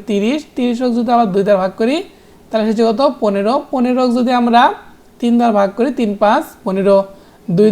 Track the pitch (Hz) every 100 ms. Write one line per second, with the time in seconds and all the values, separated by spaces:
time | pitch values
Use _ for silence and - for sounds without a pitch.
0 | - 202 214 302 - - 247 233 254 233
1 | 240 240 226 196 196 196 190 - 226 320
2 | 403 - - - - 220 214 220 226 220
3 | 285 254 214 196 202 285 285 269 247 254
4 | 254 240 240 247 233 233 277 427 - -
5 | _ - 240 240 240 208 196 196 269 247
6 | 220 202 208 262 320 - - 190 196 196
7 | - - - - - 175 214